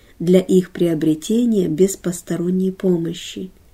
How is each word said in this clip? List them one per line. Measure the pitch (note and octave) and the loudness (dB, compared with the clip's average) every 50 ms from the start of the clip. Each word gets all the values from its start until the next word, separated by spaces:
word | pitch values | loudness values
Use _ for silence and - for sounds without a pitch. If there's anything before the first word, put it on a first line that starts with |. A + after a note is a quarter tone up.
| - - - - | -20 -20 -12 -6
для | F3 E3+ F3+ F#3 | 0 4 4 4
их | F#3 - F#3+ F#3 F#3 - | 4 4 2 2 2 0
приобретения | - - F3+ E3+ E3 D3+ D#3+ D#3 D#3 D#3 - - G#3+ A#3 B3 A#3+ A3 G3+ F3+ E3 | -2 -2 -2 0 0 0 0 0 0 -2 -2 -2 0 2 2 2 2 0 0 0
без | D#3 D3+ F#3 G3 - - | 2 2 2 2 0 -4
посторонней | - F3 F3 - - - E3+ E3+ E3+ F3+ F#3 F#3 F#3 F#3+ | -6 -6 -8 -8 -8 -8 -6 -4 -2 -2 0 0 -2 -2
помощи. | F#3 - - F#3+ F3+ E3 E3 E3 F3+ - - - - G3+ F#3+ F#3 - _ _ - | -4 -2 0 0 0 0 -2 -6 -8 -10 -12 -14 -12 -12 -14 -14 -16 _ _ -20